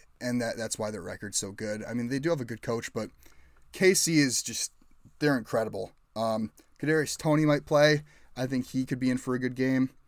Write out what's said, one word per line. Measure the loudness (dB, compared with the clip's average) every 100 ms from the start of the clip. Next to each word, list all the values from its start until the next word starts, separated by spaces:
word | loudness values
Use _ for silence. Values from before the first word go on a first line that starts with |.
| -12 _
and | -4 -2
that, | -2 -4
that's | -6 -4
why | -6
their | -6
record's | -10 -10 -6 -6
so | -6
good. | -8 -6 -6
I | -6
mean, | -6 -4
they | -4
do | -2
have | -2
a | -4
good | -8
coach, | -4 -6 -4
but | -8 -8 -12 -20 -20 -20 -20 -20
K | 4 4
C | 4 4 4
is | 4 0
just, | -4 -6 -8 -10 -20 -20 -20 -2
they're | 2 2
incredible. | 0 -2 0 -4 -10 -14 _ -4
Um, | -2 0 -4 -8 _ _
Kadarius | 0 2 0 -2
Toney | 2 4 4
might | 2 4
play. | 6 6 4 -2 -20 -14 -6
I | -2
think | -2 -2
he | -4 -2
could | -2
be | 0
in | 0
for | -2 -2
a |
good | -2 0
game. | 2 2 0 -4